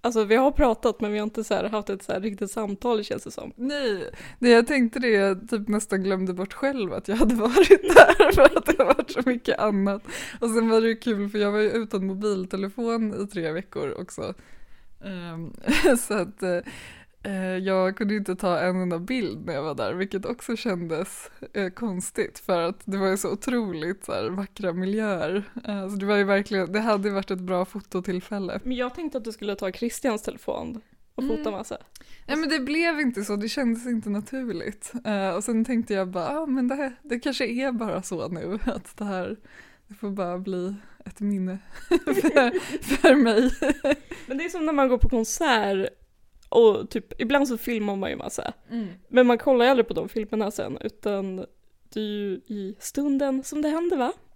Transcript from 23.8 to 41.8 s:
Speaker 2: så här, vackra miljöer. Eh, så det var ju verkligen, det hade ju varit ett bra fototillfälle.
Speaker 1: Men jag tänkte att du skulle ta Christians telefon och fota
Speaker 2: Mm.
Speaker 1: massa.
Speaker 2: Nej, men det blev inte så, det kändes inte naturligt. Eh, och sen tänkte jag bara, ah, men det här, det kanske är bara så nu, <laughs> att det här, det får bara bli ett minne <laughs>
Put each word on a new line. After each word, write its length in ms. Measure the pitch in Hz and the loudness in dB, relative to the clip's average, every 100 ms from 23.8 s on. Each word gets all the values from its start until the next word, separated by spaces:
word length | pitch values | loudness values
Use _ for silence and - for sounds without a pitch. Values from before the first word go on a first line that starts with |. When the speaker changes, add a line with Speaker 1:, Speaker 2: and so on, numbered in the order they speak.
| 160 196 | -6 -8
Speaker 2:
så 80 | - | -6
här, 180 | - 110 | -4 -4
vackra 420 | 185 196 - 196 | -4 -8 -6 -4
miljöer. 720 | 170 185 208 214 185 156 190 202 - | -2 -2 -2 -2 -2 -2 -4 -4 -12
Eh, 240 | 233 202 190 | -8 -6 -6
så 80 | 202 | -6
det 100 | 196 | 2
var 100 | 208 | 2
ju 80 | |
verkligen, 480 | 196 196 202 196 175 | 4 2 2 -2 0
det 80 | 196 | -2
hade 280 | 226 208 202 | 0 0 0
ju 60 | |
varit 160 | 196 196 | -2 -4
ett 100 | 190 | -6
bra 240 | 185 185 | -2 -2
fototillfälle. 960 | 185 208 - 185 180 180 - 208 185 - | -2 -6 -6 -6 -4 -6 -4 -8 -6 -6
Speaker 1:
Men 120 | 247 247 | -6 -4
jag 180 | 247 | -4
tänkte 240 | 247 320 269 | -4 -6 -6
att 60 | |
du 80 | 220 | -8
skulle 240 | 214 208 196 | -8 -6 -4
ta 160 | 196 | -6
Christians 500 | 185 233 - 277 220 | -4 -6 -2 -2 -2
telefon 580 | - - - - 240 233 - _ - | -6 -8 -6 -6 -6 -10 -14 _ -16
och 100 | - 262 | -8 -4
fota 140 | 302 | -2
Speaker 2:
Mm. 120 | 220 | -4
Speaker 1:
massa. 260 | 202 - - - - - - - | -6 -8 -12 -14 -20 -20 -18 -6
Speaker 2:
Nej, 100 | 294 | -2
men 120 | 320 | 0
det 120 | 302 | -2
blev 400 | 262 302 339 311 | 0 0 0 0
inte 240 | 285 233 | -2 -2
så, 120 | 208 208 | -4 -4
det 120 | 220 | -4
kändes 380 | - 254 226 247 | -2 0 0 -2
inte 240 | 233 208 | -4 -2
naturligt. 840 | 202 214 269 254 175 - 208 - 240 | -6 -4 -8 -6 -6 -8 -10 -12 -8
Eh, 260 | 220 208 196 | -4 -2 -2
och 140 | 180 | -2
sen 200 | 214 226 | -2 0
tänkte 300 | 226 240 226 | 0 0 0
jag 140 | 196 185 | -2 -2
bara, 300 | 185 165 294 | -4 -4 -4
ah, 60 | 320 | -2
men 220 | 262 247 | 0 0
det 60 | |
här, 180 | 277 277 247 | -2 -4 -6
det 180 | - 233 | -8 -4
kanske 260 | 302 262 247 | -2 -2 -2
är 260 | 240 269 | -2 -2
bara 300 | 240 214 185 | -2 -4 -4
så 260 | 190 175 120 | -4 -6 -6
nu, 300 | 170 170 208 | -6 -6 -4
<laughs> 40 | - | -4
att 300 | 202 - - | -4 -8 -10
det 80 | |
här, 320 | 208 190 185 220 - - - - _ | -6 -6 -6 -10 -14 -20 -20 -20 _
det 60 | |
får 160 | 202 202 | -12 -8
bara 280 | 196 180 180 | -6 -4 -4
bli 360 | 190 185 180 202 - - | -6 -4 -4 -8 -14 -18
ett 160 | - - | -18 -6
minne 380 | 202 202 185 196 - | -2 -2 -2 -6 -12
<laughs> 140 | - | -16